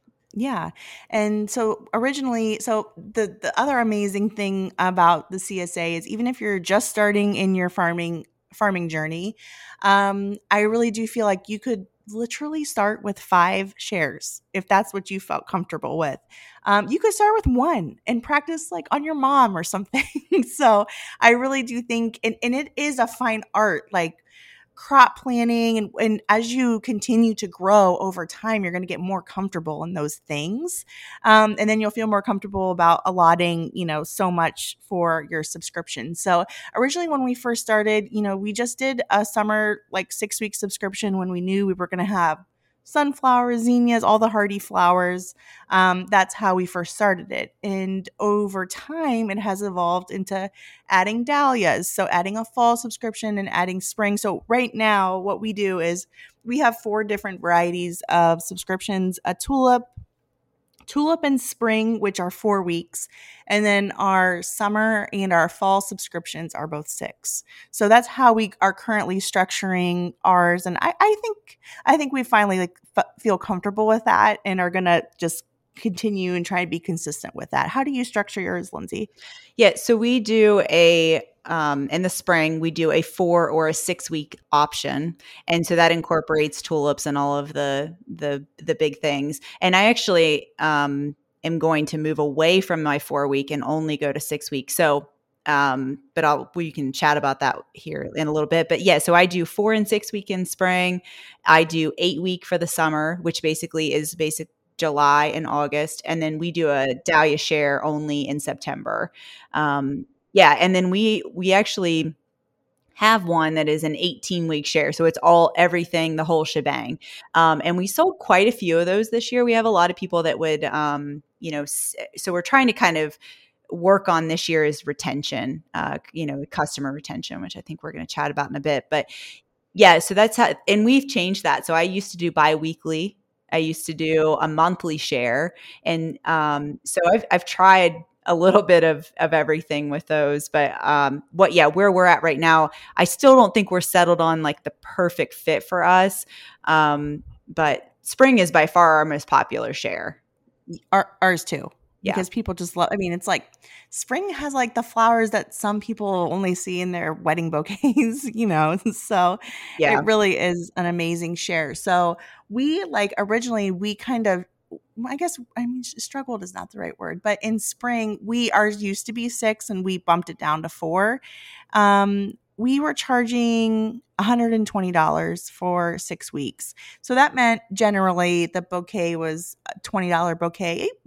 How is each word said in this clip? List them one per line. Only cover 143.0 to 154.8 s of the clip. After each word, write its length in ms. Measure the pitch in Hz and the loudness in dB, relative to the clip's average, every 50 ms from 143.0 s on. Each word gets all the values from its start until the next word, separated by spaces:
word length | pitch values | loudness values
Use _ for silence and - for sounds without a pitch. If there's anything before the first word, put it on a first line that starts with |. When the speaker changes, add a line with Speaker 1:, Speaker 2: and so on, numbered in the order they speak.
| 175 | 0
Speaker 2:
still 320 | 170 - - - 269 262 | 0 2 4 8 8 10
don't 180 | 254 233 190 - | 10 8 6 4
think 160 | 220 196 - | 0 0 0
we're 100 | 180 180 | 0 -2
settled 400 | 170 - - 180 175 170 175 165 | -2 2 4 4 6 6 4 4
on, 220 | 165 165 160 160 156 | 4 0 2 0 0
like, 220 | 147 147 - - | -4 -4 -4 -8
the 80 | - - _ - | -14 -14 _ -20
perfect 500 | - - - 180 170 175 - 143 - - | -12 -4 -2 -2 -2 0 -2 -6 -6 -6
fit 300 | - - - 156 - - | -8 -2 -2 -2 -2 -2
for 220 | - 185 180 165 | -2 -2 0 4
us. 420 | 175 185 185 190 196 190 - - _ - - - - - _ - | 4 6 6 4 4 0 -4 -12 _ -18 -20 -20 -20 -20 _ -2
Um, 580 | - 160 156 156 151 147 147 147 147 147 147 - - - - _ | 2 4 4 4 4 2 0 -2 -6 -8 -8 -12 -16 -20 -20 _
but 460 | - 165 - 156 147 135 - - _ _ _ - | -12 -4 0 0 0 0 -2 -6 _ _ _ -14
spring 360 | - - - 262 269 254 220 | -6 4 6 6 6 6 6
is 120 | 180 160 | 4 4
by 160 | 160 165 156 | 4 4 4
far 280 | 165 - 180 175 165 156 | 4 6 6 6 6 6
our 80 | 156 151 | 6 4
most 240 | 156 147 147 - - | 2 -2 -6 -2 2
popular 440 | - 135 - - - 117 113 117 - | 2 2 2 2 -2 -6 -4 -6 -6
share. 480 | - - 110 87 80 - - 151 _ _ _ _ _ _ _ _ _ _ - 170 - _ - | -6 -6 -6 -6 -6 -10 -12 -14 _ _ _ _ _ _ _ _ _ _ -16 -16 -12 _ 0
Speaker 1:
Our, 180 | 185 196 - - _ - - | 2 2 2 0 _ 0 2
ours 220 | 185 180 160 - | 2 2 2 -2
too. 260 | - 160 143 - - _ _ _ _ _ _ - | -6 -8 -8 -8 -10 _ _ _ _ _ _ -6
Speaker 2:
Yeah. 120 | 190 - | -4 -4
Speaker 1:
Because 140 | 196 185 - | -4 -4 -4
people 260 | - 240 214 - 180 | -6 -6 -6 -6 -6
just 220 | - 175 170 - | -6 -8 -8 -2
love, 120 | 175 175 - - | 0 0 0 0
I 40 | |
mean, 160 | 202 190 175 170 | -2 -4 -4 -4
it's 140 | 180 - 208 | -6 -2 -2
like 200 | 180 139 - _ _ _ _ - - - _ _ | -2 -2 -4 _ _ _ _ -20 -20 -20 _ _
spring 380 | - - - - 262 - 392 403 | -12 -12 -8 -6 -6 -6 -4 -6
has, 240 | 330 269 285 294 277 | -8 -6 -6 -4 -2
like, 200 | 262 247 233 - | -2 -2 -2 -2
the 80 | 233 | -6